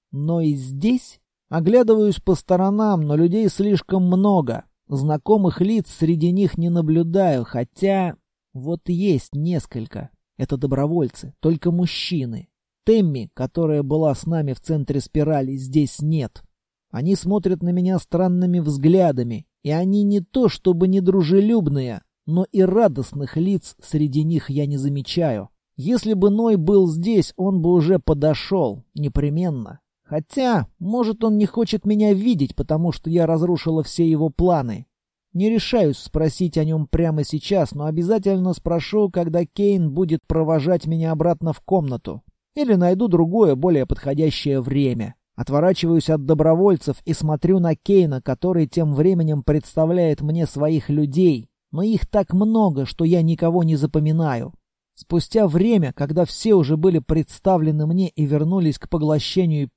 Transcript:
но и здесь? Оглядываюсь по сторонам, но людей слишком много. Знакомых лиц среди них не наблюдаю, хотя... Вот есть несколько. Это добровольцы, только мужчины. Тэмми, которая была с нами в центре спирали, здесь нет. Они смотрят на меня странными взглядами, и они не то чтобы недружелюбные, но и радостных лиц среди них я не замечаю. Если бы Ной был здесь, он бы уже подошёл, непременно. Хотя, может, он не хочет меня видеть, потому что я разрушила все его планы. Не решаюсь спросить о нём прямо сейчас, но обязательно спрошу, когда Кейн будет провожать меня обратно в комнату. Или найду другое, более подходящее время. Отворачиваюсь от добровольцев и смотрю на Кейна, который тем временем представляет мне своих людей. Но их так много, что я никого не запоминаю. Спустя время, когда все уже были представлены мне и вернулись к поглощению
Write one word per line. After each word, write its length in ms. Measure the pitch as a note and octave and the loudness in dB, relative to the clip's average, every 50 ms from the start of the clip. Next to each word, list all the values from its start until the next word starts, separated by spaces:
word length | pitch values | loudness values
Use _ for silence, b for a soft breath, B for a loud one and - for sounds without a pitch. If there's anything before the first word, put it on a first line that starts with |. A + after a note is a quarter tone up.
| _ - | _ -14
но 300 | - C#3 D3 D#3+ E3+ E3+ | -10 -6 -4 -2 -2 0
и 120 | D#3+ D3+ D3 | 0 0 -2
здесь? 680 | C#3 C3 C3 C3+ C#3 E3 A3 B3+ B3 - - - _ _ _ _ _ _ - | -2 -6 -10 -8 -2 0 0 0 0 -2 -8 -20 _ _ _ _ _ _ -6
Оглядываюсь 680 | - E3 D#3+ F3+ A3+ B3+ A#3+ G#3+ A3 A3 G#3+ G#3 F#3 - | -4 -2 0 4 4 4 6 4 4 4 4 2 0 0
по 160 | - F#3+ F#3 | 0 0 0
сторонам, 640 | - - - F#3 F3+ F#3+ G3 G3+ G#3 A3 G#3+ G3 E3 | 0 0 0 0 2 2 0 0 0 0 0 0 0
но 140 | D#3 D3 D3 | 0 0 2
людей 320 | D3+ E3+ F3 F3+ A3 A3 F#3+ | 2 2 2 2 2 0 0
слишком 560 | - - G3+ G#3 G3+ E3 - - F#3+ F#3+ F#3 | 0 0 0 0 0 0 -2 -2 -2 0 2
много. 640 | F3+ F3+ F#3 G3 G#3 G3 F3+ C#3+ A#2 A2+ A2+ - _ _ _ _ - | 2 2 2 2 2 2 2 0 -2 -4 -8 -10 _ _ _ _ -6
Знакомых 720 | C#3+ C3+ C3+ D3+ D3+ C#3+ - - G#3+ G#3+ F#3+ F3 - - | -4 -2 -2 -2 -2 -2 2 2 2 4 4 0 0 0
лиц 260 | F3+ G3+ A3 A3 F#3 - | 0 0 0 0 -2 -4
среди 440 | - - - D#3+ E3+ D#3+ D#3+ F3 | -4 -2 0 0 2 2 2 0
них 260 | F3+ F#3+ G3+ E3+ - - | 2 2 0 0 0 -2
не 120 | E3 F3 | -2 0
наблюдаю, 760 | E3+ F3 D#3+ D3+ D#3+ E3 E3+ E3 E3 G3 F#3+ F3 C#3+ B2+ A2+ | 0 0 0 2 2 0 0 0 0 2 2 2 2 0 -2
хотя... 720 | - - A#2+ B2 - - - F#3+ G3 G3 F#3+ F#3 F3 - _ _ _ _ _ _ _ - | -4 -4 -6 -6 -6 -6 -4 0 0 0 0 0 -4 -6 _ _ _ _ _ _ _ -18
Вот 360 | C3 B2+ D3+ F3 E3 - - | -12 -8 -8 -8 -8 -6 -4
есть 440 | F3 E3+ G3 G3+ D#3+ B2+ - - - | -4 -2 0 0 0 0 -2 -4 -8
несколько. 760 | C#3+ D3+ E3+ F3+ D3 - - - B2 A2 - - G#2 - - _ _ _ _ _ - | -4 -4 -2 -2 -4 -4 -6 -10 -12 -12 -10 -12 -14 -14 -14 _ _ _ _ _ -8
Это 200 | C3 - C#3+ B2+ | -6 -6 -4 -4
добровольцы, 760 | C#3 C3+ C3+ C3+ C#3+ D3+ E3 F3 D3 A#2+ - - - C#3 - _ | -2 -2 -2 -2 -2 -2 -2 -2 -4 -4 -6 -12 -18 -18 -14 _
только 320 | - D#3 E3 D#3 - F3 | -2 -2 -2 0 -2 -2
мужчины. 800 | E3+ F3 F3+ E3 - - - - F3+ D3+ C3 A#2+ A2+ A#2 F3+ _ _ _ _ _ _ _ - | 0 0 -2 -2 -4 -6 -8 -6 -4 -4 -4 -6 -8 -12 -14 _ _ _ _ _ _ _ 0
Тэмми, 480 | - A3+ A3+ G3 D#3+ C#3+ B2+ G#2+ - _ | 2 2 4 2 0 0 -4 -8 -10 _
которая 480 | - B2+ C3 - E3+ E3 D#3 D3+ D3 | -8 -8 -6 -2 -2 0 0 0 0
была 320 | C#3 C3 D3+ D#3 D#3+ D3+ C3+ | 0 0 0 0 2 0 0
с 120 | - - | -2 -4
нами 280 | D#3+ E3+ D#3+ D3+ C#3 B2+ | -4 -2 -2 -2 -4 -6
в 60 | - | -8
центре 400 | - - D#3+ D3+ C3+ - C#3 C#3+ | -6 -4 -4 -4 -2 -2 -4 -4
спирали, 560 | - - - D3+ D3 D3+ D#3 C#3+ C3+ C3 C3+ | -4 -4 -2 -2 0 0 0 -2 -2 -4 -6
здесь 460 | C3+ C3 C3 C3 D#3 D3 B2+ - - | -8 -8 -2 0 0 0 0 -2 -4
нет. 420 | C#3+ D3+ D#3+ D#3+ B2+ G#2+ _ - - - _ _ _ _ _ _ _ _ | -4 -2 -2 -2 -2 -6 _ -14 -20 -20 _ _ _ _ _ _ _ _
Они 240 | - A2+ C#3 F3 G3+ | -8 -6 -2 -2 -2
смотрят 480 | - - F3 G#3 G#3 F3 F#3+ F#3 D#3 E3 | 0 0 -2 -2 0 0 -2 -2 -2 -2
на 60 | F3 | -2
меня 280 | F3 F3+ F3+ F#3 F#3+ E3+ | 0 0 0 0 0 -2
странными 640 | - - - E3+ F#3 F3+ F3+ F3+ F3+ F3+ F3+ F3 | -2 -2 -2 0 0 2 2 2 2 2 0 0
взглядами, 880 | D#3 D3+ C#3+ C3+ C#3 D#3+ F3 F#3+ F3+ E3 C3+ B2+ A#2+ A#2 A2+ G2 - _ _ _ - | 0 0 -2 2 4 4 6 6 4 4 2 0 -2 -4 -6 -10 -12 _ _ _ -6
и 80 | C#3+ | -4
они 320 | D3+ E3 F3+ F#3+ G3 G#3 G#3 | -2 0 0 0 2 2 2
не 160 | G3+ G3+ G3+ | 2 0 0
то 300 | F3 _ - C4 B3 F#3+ | -2 _ -2 2 2 2
чтобы 380 | - - - F#3 F3+ E3 F#3 F#3 | 0 2 0 0 2 2 2 2
недружелюбные, 1120 | F#3+ G3 F3+ F3+ F#3+ G3 E3+ D3 F#3 G3+ G3+ G#3+ A#3 A3 F3 D3+ C#3+ C#3 B2+ B2 A2 - _ _ _ _ - D3+ | 2 2 2 2 2 2 2 4 4 4 4 4 2 2 2 0 -2 -2 -4 -6 -8 -10 _ _ _ _ -8 -4
но 180 | D#3+ F3+ F#3+ - | -2 -2 -2 0
и 100 | - G3 | 2 2
радостных 760 | F#3 F#3 F#3 A3+ A#3 F#3+ B2 C3+ B2 - - C#3+ C#3 B2 - D#3 | 2 4 4 4 2 2 2 0 -8 -8 -8 -10 -8 -6 -4 -2
лиц 380 | E3+ G3 G3 F3 - - - _ | 0 0 0 -2 -4 -8 -16 _
среди 420 | - - - D3+ D3+ D3 B2+ D3+ D3+ | -14 -4 -2 -2 -2 0 0 -2 -2
них 260 | D#3+ E3+ D3+ - - | 0 -2 -2 -4 -4
я 160 | C3+ D3 D3 | -4 -4 -2
не 120 | C#3+ C#3+ C3+ | -2 -4 -4
замечаю. 720 | C3 C#3+ C#3+ C#3 C3 - - F3 E3 D3 A#2 G#2 G2+ - _ _ _ _ _ - | -4 -4 -4 -4 -6 -6 -4 -2 -2 -2 -2 -4 -8 -10 _ _ _ _ _ -8
Если 360 | B2+ F#3 B3+ A#3 - G#3+ A3 | -4 -2 -2 -2 0 -2 0
бы 160 | F#3 F#3+ G#3 | 2 2 2
Ной 260 | G3+ G#3+ A3+ A#3 G#3+ | 2 2 2 2 2
был 320 | F#3 D#3 E3+ G#3 G3 F#3+ E3+ | 2 2 4 4 4 4 4
здесь, 460 | D#3 E3 E3+ G#3+ A3+ G3 D#3+ - - | 0 -2 -2 0 2 2 0 0 -2
он 260 | - F#3 G3+ F#3+ F3+ | -4 -2 -2 0 0
бы 100 | D#3+ E3+ | 2 2
уже 280 | F3+ F3 D3 E3 F#3+ D#3+ | 2 4 4 2 2 0
подошёл, 840 | - - D#3 C#3+ D3 D#3 D3 - - - G3 F#3 D3+ A#2 G2+ B2 - _ - | 2 0 -2 0 2 0 0 0 -4 -4 -2 -2 -2 -2 -4 -6 -14 _ -8
непременно. 840 | C#3+ D3 C#3 - - D3+ D3 D3 D#3+ F3+ F3 D3 B2 G#2+ - C#3+ - _ _ _ _ _ | -6 -6 -4 -2 -2 -2 -2 -2 -2 -2 -4 -4 -6 -8 -12 -14 -20 _ _ _ _ _
Хотя, 640 | - D3 D#3 D3+ - - C#4 C4 B3 A3+ E3+ A2+ - _ - | -8 -8 -8 -8 -6 -4 -2 0 0 0 0 -2 -4 _ -10
может, 440 | E3+ F#3+ A3+ B3 A#3+ A3 G#3+ A3+ A3+ | -6 -4 -2 -2 -2 -2 -2 -2 0
он 140 | A3 G#3+ G#3 | 0 2 2
не 80 | G#3 | 0
хочет 400 | - - A#3 A3+ - - G#3+ - | 0 0 -2 -2 -2 -2 -4 -2
меня 280 | G3+ G#3+ G#3 G#3+ G#3+ G3+ | 0 0 2 4 4 2
видеть, 420 | F#3+ G#3 B3+ A#3 D3+ C#3 B2 - | 2 2 0 0 0 0 -4 -4
потому 360 | - - - D#3 D#3+ E3+ F3 | -6 -4 -2 -2 0 0 -2
что 180 | - - - D#3+ | -2 -4 -4 -2
я 160 | E3 F3 E3+ | 0 0 2
разрушила 580 | D#3+ E3 D#3 D#3 E3+ F3 D3+ - E3 D#3+ D#3+ D3 | 2 2 0 2 0 0 -2 -2 -2 -2 -2 -2
все 260 | - - - E3+ D#3+ | -4 -2 0 0 2
его 200 | D#3+ D3+ D#3 D#3 | 2 2 0 -2
планы. 560 | - - E3+ F3+ F3 D3+ B2+ A#2 G#2 - - _ _ _ _ _ _ _ _ _ - | -2 0 0 2 2 2 0 -4 -8 -10 -12 _ _ _ _ _ _ _ _ _ -4
Не 160 | F3 G3 A3 | -2 0 0
решаюсь 480 | A#3 G#3+ - - - A#3 F#3 D3 C3+ - | 0 0 -2 0 0 2 2 2 0 -2
спросить 600 | - - - D3+ D#3+ D#3 - - F#3 E3 - E3 | -8 -6 -4 -2 0 0 0 -2 -4 -2 0 0
о 60 | D#3 | 0
нём 240 | D#3 D#3+ D#3+ D3+ - | 0 0 -2 -4 -2
прямо 360 | - D#3+ E3+ E3 D#3 D3+ D3 | -2 0 0 0 0 -2 -4
сейчас, 500 | - - D3+ - - G3+ F#3+ D3+ - - | -4 -6 -8 -4 -2 0 0 0 -2 -4
но 120 | C#3+ D3 | -6 -6
обязательно 680 | D#3 D#3 E3+ E3+ F3+ A3+ G#3+ F#3+ G3 G3 F#3 F3+ F#3 E3+ | -4 -4 -2 0 0 0 0 0 0 0 0 0 -2 -2
спрошу, 560 | - - E3 E3+ E3+ C3+ - G3+ G#3+ G#3 F#3+ | -4 -4 -2 -2 -2 -4 -2 0 0 0 0
когда 360 | - F3+ E3+ E3 D#3+ F3 E3+ | 0 -2 -4 -2 0 -2 -2
Кейн 460 | - - - G3+ G3+ G3+ F#3 E3 D3+ | -2 -2 0 2 2 2 2 0 0
будет 300 | C3+ E3 F#3+ D#3+ D#3+ - _ | 0 -2 -2 0 -2 -4 _
провожать 640 | - D#3+ D#3+ D#3 D3 E3 D3+ C3+ E3+ F#3 F3 - D#3 | -2 0 0 2 2 2 0 2 2 0 0 0 -2
меня 240 | D#3+ D#3+ D#3+ D#3+ | -2 -2 0 -2
обратно 400 | D#3+ D3+ D#3+ F3 E3+ D#3+ E3+ E3 | 0 0 0 0 0 0 -2 -4
в 80 | D3+ - | -6 -6
комнату. 640 | - - F#3+ F#3 D3+ C3+ B2 - - - D#2 G#2 _ _ _ _ _ _ - | -4 0 0 0 0 0 -4 -6 -8 -10 -12 -12 _ _ _ _ _ _ -6
Или 200 | D4 D4 B3 G#3 | -4 0 2 4
найду 320 | F3+ F3 F3 F#3+ F#3 B3 A3 | 4 4 4 2 2 2 2
другое, 480 | E3+ E3 E3 E3 F3+ A3+ G#3+ E3 C#3 | 4 4 2 2 4 4 4 4 4
более 300 | B2+ D3+ F3+ E3+ C#3 B2+ | 2 2 2 2 2 2
подходящее 760 | - - - - C#3 C#3+ D3 D#3+ D#3 - - - D3 C#3 C3+ | 0 -4 -4 -4 -4 -2 0 0 0 0 -2 -2 -2 -2 -2
время. 540 | A#2+ B2+ C3 C#3 C#3+ C3 A#2+ A#2 G#2+ G2+ - _ _ _ _ | -2 -2 0 0 0 0 0 -2 -6 -8 -10 _ _ _ _
Отворачиваюсь 720 | - - - C3+ D3 E3 F#3 F#3 - - E3 E3 D#3+ - - | -10 -8 -2 0 2 2 2 2 2 0 2 2 2 2 2
от 160 | D#3+ D3+ C3+ | 0 0 2
добровольцев 760 | C3+ D#3+ D3+ D#3 D#3+ D#3+ E3+ F#3+ G3+ F#3 - - - B2+ - - | 0 2 2 4 4 4 4 4 2 2 2 -2 -6 -6 -6 -4
и 80 | - | -6
смотрю 480 | D#3 - - D3+ D3+ C#3+ - F3 F#3+ F#3+ | -4 -2 -2 -2 -2 0 0 2 2 2
на 160 | E3+ E3 D#3 | 2 0 -2
Кейна, 460 | - - - G3+ F#3+ F3 D3+ C3+ B2+ | -2 0 2 4 4 4 2 0 -4
который 460 | - - C3 - - F3+ F3+ E3+ D#3 - | -4 -4 -6 -2 -2 0 2 2 0 0
тем 260 | - E3+ E3 D3+ C#3+ | 0 -2 0 0 2
временем 500 | C3 D#3 F#3 F#3+ E3+ E3 D#3 D3+ C#3+ A#2+ | 2 2 2 2 2 0 0 -2 -2 0
представляет 800 | - D3 D3+ - - - D#3+ D#3+ D#3+ F3 F3+ E3+ D#3+ D3 - | 0 0 0 -2 -4 -2 0 0 0 2 2 2 0 0 -2
мне 260 | C#3+ D3+ D#3+ E3+ D#3+ - | -2 -4 -2 -2 -2 -4
своих 420 | - C#3+ D3 D#3 D#3+ D3+ - - | -2 -2 -2 0 0 -2 -2 -2
людей. 600 | C#3+ D3+ D3+ C#3+ C3+ E3+ F#3 F3 C#3+ A#2 A2 _ _ _ _ - | -2 0 0 0 2 2 4 4 2 0 -4 _ _ _ _ -12
Но 100 | - D3+ | -6 -4
их 260 | G3 A3 A3+ F3+ - - | -2 0 0 -2 -2 0
так 240 | - G#3 F#3+ - | 0 0 0 0
много, 540 | - F#3 G#3+ A3 A3 A3+ G#3+ F#3 C#3+ C#3 C3+ | 0 0 2 2 2 2 2 2 0 -2 -4
что 180 | - - - E3+ | -6 -4 -2 0
я 180 | D#3+ F3 F3 | 2 2 2
никого 420 | D#3+ D#3+ E3 - E3+ E3 E3 F3+ E3+ | 2 2 0 0 0 0 2 2 2
не 120 | D#3+ D#3+ | 2 0
запоминаю. 800 | C#3 C#3+ D3+ - D#3 D3+ D3+ D#3 E3 E3 D3+ B2+ A#2 B2+ - - - _ _ _ _ _ _ _ - | 0 0 0 0 0 0 0 0 0 0 -2 -2 -4 -6 -10 -14 -20 _ _ _ _ _ _ _ -20
Спустя 500 | - - E3+ E3+ - - - A3 G#3+ F3 | -10 -4 -2 -2 -2 0 0 2 2 2
время, 440 | D3 E3+ F#3+ A#3 A#3 G3+ D#3+ B2+ | 2 2 2 4 2 2 0 0
когда 320 | - - C#3+ C#3 D#3 F3+ E3+ | -2 -6 -4 -2 0 0 0
все 300 | - - - - A3+ G#3 | -2 -2 -4 0 4 4
уже 240 | F#3 D3 B2+ D#3 D#3 | 4 4 2 0 2
были 220 | D#3+ F#3+ F3 D#3 | 2 2 2 2
представлены 840 | B2+ - D#3+ D#3+ D3 - - - - G3 F#3+ E3+ D#3 D#3 D#3 D3+ D3+ | 0 0 -2 -2 -2 -4 -6 -4 0 0 2 2 2 0 0 0 0
мне 220 | D#3 E3+ F#3 F#3+ E3+ | 0 0 0 0 -2
и 180 | - - D3+ | -2 -2 -2
вернулись 540 | C#3 D3 D3 D#3 E3 F#3 G3 F3 D#3 C#3+ - | 0 0 0 0 0 0 0 0 0 -2 -4
к 80 | - - | -8 -6
поглощению 800 | - D#3+ D3+ D3+ D3+ D3 - - - F#3 F3+ E3 D#3 D3 C#3 B2+ _ | -4 -2 0 0 0 0 -2 -2 -2 0 0 0 0 -2 -4 -6 _